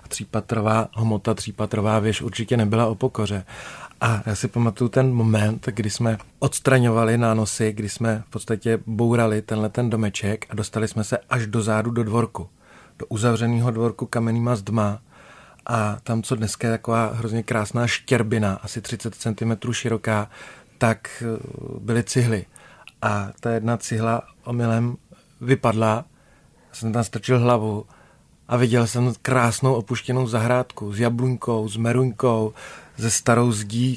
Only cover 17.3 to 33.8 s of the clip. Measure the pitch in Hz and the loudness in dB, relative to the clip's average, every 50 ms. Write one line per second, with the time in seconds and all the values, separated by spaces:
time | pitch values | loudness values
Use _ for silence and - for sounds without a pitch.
17.3 | 107 117 110 - 117 110 104 - - 120 120 117 - - - - - - 107 107 | -2 -4 -2 -2 -2 -2 -2 -2 0 0 0 0 0 -4 0 2 2 2 2 2
18.3 | 117 110 107 98 95 - - - - 113 - - 117 101 - 113 - - - 117 | 2 2 2 2 0 -2 -6 -10 -10 -10 -8 -8 -8 -8 -8 -8 -8 -6 -4 -4
19.3 | 107 - 113 113 117 98 - 120 113 - - 120 113 110 - 113 110 104 104 - | -4 -2 -2 -2 -2 -2 -2 -4 -4 -2 -2 -2 -2 -2 0 0 0 0 -2 -4
20.3 | - - - - - - - _ _ - 123 113 110 - - - - - 120 117 | -8 -16 -20 -20 -20 -20 -20 _ _ 0 2 2 2 0 -4 -12 -12 -8 -6 -6
21.3 | 110 - - - - - - - - - 104 110 113 120 117 - - 131 120 117 | -6 -6 -8 -10 -12 -12 -12 -12 -10 -8 -4 0 0 0 0 2 2 2 2 4
22.3 | 110 95 - - _ - - - - - - - - _ - 110 104 101 101 98 | 2 0 -2 -6 _ -20 -20 -20 -20 -20 -20 -20 -8 _ -2 -2 0 -2 -4 -6
23.3 | - - - 120 117 110 107 117 120 110 - - 120 110 113 113 113 117 - - | -8 -6 -4 -2 -2 0 0 0 -2 -2 -2 -4 -2 -2 0 0 0 -2 -4 -8
24.3 | - - - 123 120 120 117 117 113 113 117 120 127 - _ _ - - _ _ | -16 -16 -10 -6 -2 0 0 2 2 2 2 0 -2 -6 _ _ -20 -20 _ _
25.3 | _ - 123 123 135 - - 120 104 110 113 110 107 117 - - _ _ _ _ | _ -8 0 0 2 2 2 2 2 4 2 2 2 0 -2 -8 _ _ _ _
26.3 | - _ _ _ _ _ _ _ - - 113 113 107 120 110 - - 110 - - | -20 _ _ _ _ _ _ _ -12 -8 -4 -2 0 0 -2 -2 -4 -6 0 2
27.3 | 127 123 117 123 123 113 107 110 104 104 - - - - - - _ _ _ _ | 4 4 6 4 4 2 2 -2 -4 -4 -8 -10 -18 -20 -20 -20 _ _ _ _
28.3 | _ _ _ - 123 120 123 117 117 120 117 104 - 120 123 123 110 - - - | _ _ _ -2 0 2 4 4 4 4 2 2 2 2 2 0 0 -2 -2 0
29.3 | 131 127 120 117 - - 135 131 135 117 104 - 120 117 - - 123 127 131 113 | 2 4 4 2 2 2 2 2 2 2 0 -2 -4 -4 -2 -2 -2 0 0 0
30.3 | 117 113 110 120 123 127 127 - - - 107 101 104 104 120 117 120 117 127 127 | 0 0 2 2 2 0 0 -2 -8 -10 -10 -6 -2 0 0 0 0 0 0 0
31.3 | 127 117 - 120 117 110 107 110 101 113 113 117 117 123 131 127 107 - - 123 | -2 -2 -2 -2 -2 -2 -2 -4 -2 -2 0 0 2 2 2 0 0 0 2 2
32.3 | 117 110 110 107 - - - - - - - - - - 113 113 - - - 127 | 2 2 0 -2 -4 -8 -16 -18 -18 -20 -20 -18 -10 -4 -2 -2 -2 0 2 4
33.3 | 117 120 123 120 110 104 107 101 113 120 | 4 4 4 4 2 0 -4 -4 -2 0